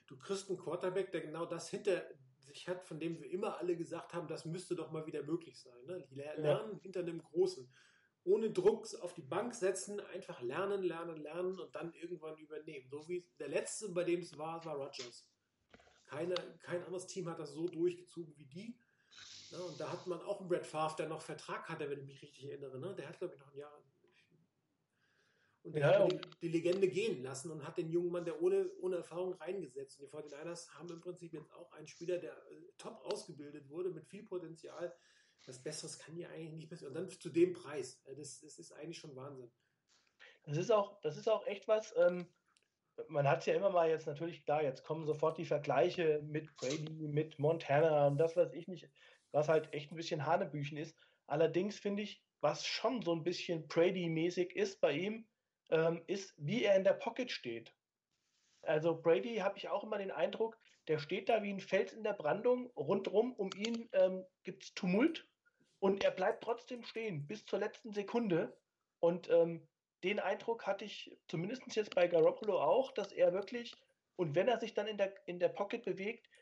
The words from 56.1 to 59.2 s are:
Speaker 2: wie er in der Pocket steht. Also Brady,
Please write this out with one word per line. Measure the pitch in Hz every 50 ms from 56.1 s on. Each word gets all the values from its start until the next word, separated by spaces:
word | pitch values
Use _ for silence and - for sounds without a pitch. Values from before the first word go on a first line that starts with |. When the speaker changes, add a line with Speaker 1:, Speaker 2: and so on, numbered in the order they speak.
| 175 196 - - - -
Speaker 2:
wie | 147 143 196 247 -
er | - -
in | 190 190
der | 196 185
Pocket | - - 240 247 - 254 247
steht. | - - - 123 117 117 113 - - _ _ _ _ _ _ _ _ _ _ _ _ _ _ _ _ _
Also | - - 156 156 151 170 160 151
Brady, | - 170 165 190